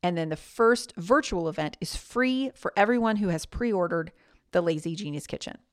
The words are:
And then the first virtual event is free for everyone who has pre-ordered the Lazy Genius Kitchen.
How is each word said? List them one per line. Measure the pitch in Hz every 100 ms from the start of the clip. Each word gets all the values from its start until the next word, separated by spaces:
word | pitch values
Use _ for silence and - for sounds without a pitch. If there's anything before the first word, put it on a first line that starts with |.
And | 180 175
then | 160
the | 156
first | - - 226 - - -
virtual | 170 277 294 190 160
event | 156 151 -
is | 170 -
free | - 233 254 254 269
for | - - -
everyone | 208 247 226 214
who | 202
has | 165 -
pre-ordered | - 240 196 170 170 160 _ _ _ _
the | 185
Lazy | 170 156 165
Genius | 165 202 143 -
Kitchen. | - - - _